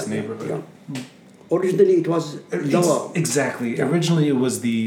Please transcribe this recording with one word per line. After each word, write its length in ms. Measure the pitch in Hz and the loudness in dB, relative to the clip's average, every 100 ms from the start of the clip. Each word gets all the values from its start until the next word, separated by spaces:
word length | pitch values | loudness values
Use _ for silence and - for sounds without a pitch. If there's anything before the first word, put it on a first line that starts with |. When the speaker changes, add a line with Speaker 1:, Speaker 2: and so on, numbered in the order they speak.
| 107 | -4
Speaker 1:
Yeah, 0 | |
yeah, 140 | - | -6
Speaker 2:
neighborhood. 420 | - - 151 160 - - - | -6 -8 -8 -8 -10 -20 -12
Speaker 1:
yeah. 80 | 131 - - - - - 170 | -10 -12 -20 -20 -18 -4 -2
Originally, 400 | 185 170 190 175 | 0 4 4 4
it 40 | 165 | 2
was 180 | 165 147 - - | -2 -2 -10 -8
Speaker 2:
Ex- 220 | - 147 | -4 0
Speaker 1:
lower. 380 | 143 170 127 - | 2 4 2 -2
Speaker 2:
exactly. 560 | 175 - 147 127 113 120 127 | -4 0 0 -2 -4 -4 -2
Speaker 1:
Yeah. 120 | 123 | 0
Speaker 2:
Originally, 380 | 165 156 165 147 | 0 2 2 4
it 80 | 127 127 | 2 0
was 160 | - | 0
the 160 | 120 113 | -2 0